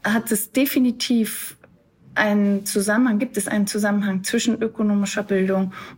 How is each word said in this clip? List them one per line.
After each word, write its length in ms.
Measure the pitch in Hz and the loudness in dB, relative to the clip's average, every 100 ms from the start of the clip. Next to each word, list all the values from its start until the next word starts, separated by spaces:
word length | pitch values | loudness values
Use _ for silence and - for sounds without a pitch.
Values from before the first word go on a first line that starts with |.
hat 280 | 196 220 226 | -2 0 0
es 200 | 214 - | -2 -2
definitiv 1040 | 262 277 285 247 233 - 233 214 - - - - _ _ _ - - | 0 0 2 2 0 0 2 0 -4 -12 -16 -20 _ _ _ -8 -2
einen 480 | 208 208 202 196 - | 2 2 2 0 0
Zusammenhang, 540 | 214 196 214 254 208 | -2 0 2 2 2
gibt 180 | 254 208 | -2 -4
es 100 | - | -2
einen 200 | 214 202 | 0 0
Zusammenhang 560 | 208 208 202 202 190 | 0 0 0 0 -2
zwischen 380 | 185 233 233 220 | -2 0 0 0
ökonomischer 600 | 226 - 214 202 196 214 | -2 -2 0 2 0 -2
Bildung 500 | 202 196 190 190 190 - - | -2 0 2 0 -2 -6 -16